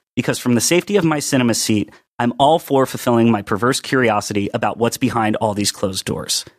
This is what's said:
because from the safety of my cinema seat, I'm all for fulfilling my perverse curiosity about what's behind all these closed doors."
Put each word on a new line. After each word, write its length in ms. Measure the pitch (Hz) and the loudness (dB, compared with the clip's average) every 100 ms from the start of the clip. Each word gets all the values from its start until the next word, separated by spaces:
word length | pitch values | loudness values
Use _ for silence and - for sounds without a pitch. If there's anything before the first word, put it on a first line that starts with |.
| _ | _
because 240 | - 143 120 | -4 -2 -2
from 160 | 123 120 | 0 0
the 40 | |
safety 360 | - 175 - 202 | 2 0 2 2
of 80 | 165 | 2
my 140 | 151 | -2
cinema 340 | - 131 120 | 0 0 2
seat, 340 | 107 - 104 - - _ - | 0 0 0 -2 -10 _ -4
I'm 160 | 120 120 | -4 2
all 200 | 143 165 | 2 2
for 260 | - 135 | 2 0
fulfilling 460 | 127 - 131 117 117 | 2 -2 0 4 4
my 100 | 104 | 2
perverse 400 | - 101 120 135 | -2 0 0 0
curiosity 680 | - 135 117 104 - 101 101 | 0 2 2 0 -2 -4 -4
about 240 | - 107 101 | -2 -4 0
what's 220 | 117 - | -2 0
behind 380 | 123 117 107 107 | -2 0 0 0
all 180 | 110 | -2
these 180 | 101 101 | -2 -4
closed 320 | - 95 95 | -4 -6 -6
doors." 400 | - - - - - | -6 -8 -6 -6 -8